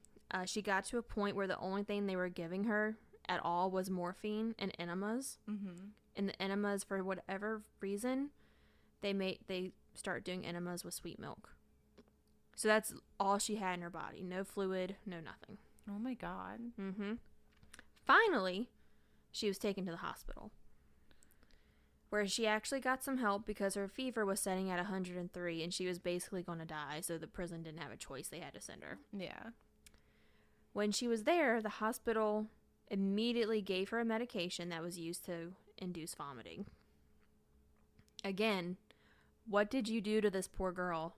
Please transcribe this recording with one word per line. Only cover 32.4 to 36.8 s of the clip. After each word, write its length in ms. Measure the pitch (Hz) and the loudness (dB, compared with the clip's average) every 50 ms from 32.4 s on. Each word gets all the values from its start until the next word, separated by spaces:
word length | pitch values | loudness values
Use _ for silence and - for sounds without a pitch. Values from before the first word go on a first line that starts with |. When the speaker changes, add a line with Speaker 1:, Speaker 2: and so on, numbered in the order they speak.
| 214 214 - - - _ _ _ _ - | 0 -2 -6 -14 -20 _ _ _ _ -2
Speaker 1:
immediately 720 | 226 196 196 196 196 208 226 240 233 233 226 208 226 214 | 0 2 4 4 4 4 4 4 4 4 4 4 4 2
gave 280 | 196 190 190 185 190 - | 2 2 0 0 0 2
her 100 | 226 233 | 0 2
a 60 | 233 | 2
medication 640 | 226 220 220 240 233 - 214 170 180 - - 175 175 | 2 2 2 0 -2 -2 -2 -2 -2 -2 -4 -4 -4
that 120 | 170 165 | -4 -4
was 160 | 160 175 170 175 | -4 -4 -4 -4
used 260 | 165 165 175 - - | -4 -6 -6 -6 -6
to 280 | - 175 165 165 170 190 - - - - - | -6 -6 -6 -6 -8 -10 -14 -20 -20 -12 -8
induce 380 | 185 180 175 170 156 170 - | -6 -6 -4 -6 -6 -8 -8
vomiting. 500 | - 151 143 135 120 - - 82 - 202 - - - | -8 -8 -8 -8 -10 -12 -10 -10 -10 -10 -10 -12 -18